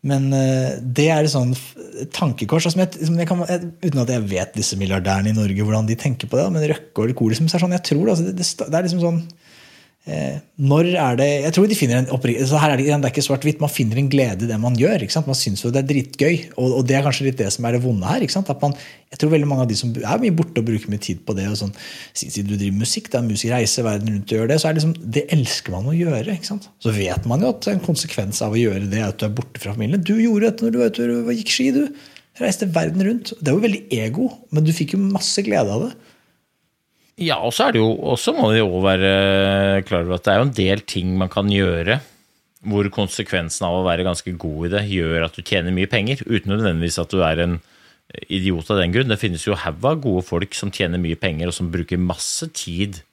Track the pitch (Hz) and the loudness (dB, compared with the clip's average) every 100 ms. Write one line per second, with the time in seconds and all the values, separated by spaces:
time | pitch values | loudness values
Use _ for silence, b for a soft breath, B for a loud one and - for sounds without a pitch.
0 | 139 139 135 135 131 131 131 135 123 127 | 0 0 2 2 2 2 0 -4 -4 2
1 | 151 160 151 139 123 127 - - - - | 4 4 2 2 0 -2 -6 -18 -16 -12
2 | 127 - 160 - 104 160 170 170 185 - | -10 -2 -2 0 0 0 2 0 0 0
3 | 156 170 170 180 170 180 175 - 185 139 | -2 0 0 -2 0 -2 -4 -4 -2 0
4 | 120 123 104 95 92 - 104 95 98 95 | 0 0 -2 -4 -4 -4 -4 -2 -2 0
5 | 95 98 104 110 104 98 107 110 110 113 | 0 0 2 2 0 0 0 2 0 0
6 | 143 127 - 123 180 165 151 151 - - | -2 -4 -2 0 2 0 0 -2 -4 -2
7 | 113 127 113 110 160 175 180 180 - 147 | -2 2 0 2 2 2 0 0 0 0
8 | 208 175 175 185 180 - - 160 180 175 | 2 2 0 -2 -4 -4 -2 -2 0 0
9 | 170 170 165 B B B B B B B | 2 0 -4 B B B B B B B
10 | - 156 139 143 - - 139 143 170 180 | -8 -4 -4 -6 -12 -2 2 4 4 2
11 | 135 120 143 143 147 165 208 214 131 123 | 2 2 2 2 0 2 4 4 2 2
12 | 127 135 123 120 135 151 151 131 139 147 | 0 0 0 0 2 4 4 4 2 2
13 | 135 139 143 180 151 151 147 - 113 117 | 0 0 0 0 0 0 -2 0 0 2
14 | 139 139 123 92 117 110 120 120 151 208 | 2 2 2 0 -2 0 0 4 4 2
15 | 101 160 139 131 - 98 120 131 135 143 | 0 -2 0 -2 -2 -2 0 0 2 0
16 | 127 - 143 170 - - 127 123 127 135 | -2 0 2 2 -4 -2 0 2 4 4
17 | 143 135 135 127 101 - 117 120 127 107 | 2 2 -2 0 -2 -2 0 0 2 0
18 | 92 226 175 190 196 - 143 143 B B | 0 0 0 -2 -2 0 0 -2 B B
19 | B - 151 160 147 135 123 104 120 117 | B -2 2 4 2 0 0 0 -2 -4
20 | 110 190 240 165 - - 113 110 - 104 | -2 0 2 2 0 0 0 -2 -2 -6
21 | - 87 - 98 98 107 98 B B B | -4 -8 -4 -4 -4 -4 -6 B B B
22 | B - 67 - 101 101 101 98 127 214 | B -10 -8 -6 -4 -2 0 0 -2 -4
23 | - 123 117 104 117 123 117 - 113 104 | -2 -2 0 -2 0 0 0 0 0 0
24 | 110 104 101 110 117 151 156 156 156 165 | -2 -4 -2 -2 2 2 2 2 0 -2
25 | - 127 - 160 123 - - 92 117 165 | -2 -4 0 0 2 -4 -6 -4 -2 0
26 | 170 127 104 190 - 202 - _ 120 104 | 0 0 -2 -6 -6 -8 -10 _ -2 -2
27 | 95 90 117 127 240 247 - 196 - 151 | 0 -2 0 0 0 0 -2 -2 0 -2
28 | - - 98 104 110 110 117 98 101 107 | -2 -4 -4 -2 0 2 2 2 -2 0
29 | 107 98 107 107 127 - 98 107 107 196 | -2 -2 -4 -4 -6 -10 -8 -4 0 0
30 | 170 220 233 208 226 220 226 233 165 - | 2 2 4 4 2 2 0 2 2 2
31 | 240 240 117 113 104 - 131 269 294 B | 0 0 0 -2 -2 0 2 2 0 B
32 | B B B - - 190 196 165 165 175 | B B B -4 -2 0 0 0 0 0
33 | 190 240 - - 151 156 220 196 - 123 | 0 0 -6 -4 0 2 2 0 -2 -4
34 | 110 147 254 - - 151 156 165 147 190 | -2 -2 -2 -4 -4 2 2 2 0 0
35 | 196 196 - - 202 175 107 107 226 - | 0 0 0 -2 0 2 2 0 -4 -8
36 | b b b b b _ _ _ _ _ | b b b b b _ _ _ _ _
37 | _ - 170 107 117 - 269 117 110 113 | _ -6 -2 0 0 2 2 4 2 2
38 | 147 123 - 320 110 110 104 90 95 95 | 0 0 0 2 4 4 4 2 4 4
39 | 95 98 98 98 98 98 98 98 95 90 | 4 4 4 4 4 2 4 2 0 -2
40 | 85 90 - 101 139 120 92 101 - 98 | 0 -2 2 4 2 2 2 2 -2 -4
41 | 90 92 92 104 101 101 92 85 85 123 | 0 0 0 0 2 2 2 0 0 -2
42 | b b b b _ _ - 101 101 - | b b b b _ _ -4 0 0 -2
43 | 98 - 101 95 82 - 90 87 92 85 | -4 -4 -4 -4 -4 -4 -2 0 0 0
44 | 92 87 - 87 82 76 85 101 104 95 | 0 -2 -6 -8 -6 -4 -2 -2 -2 -2
45 | 82 82 82 - - 101 85 92 98 113 | 0 0 -2 -6 -2 -2 0 -2 0 0
46 | 104 139 - 104 - 101 107 82 85 85 | -2 -4 -2 -2 0 0 0 0 -2 -2
47 | 82 95 82 80 87 87 b b b b | -2 2 2 2 0 -2 b b b b
48 | _ - - 95 92 85 82 104 87 98 | _ -18 -6 -2 0 -2 0 0 2 2
49 | 131 107 107 85 - 98 - 80 127 160 | 0 0 -2 -4 -4 -4 -4 -2 -2 0
50 | 135 92 92 85 95 - 101 - 90 90 | 0 -2 0 -4 -4 -6 -8 -2 -2 0
51 | 85 82 92 78 87 - 90 85 82 90 | -2 -2 -4 -2 -4 -4 -4 -4 -2 -2
52 | 90 85 - - 165 - - 85 101 92 | -2 -2 -6 -6 -8 -10 -8 -4 -6 -6
53 | - | -18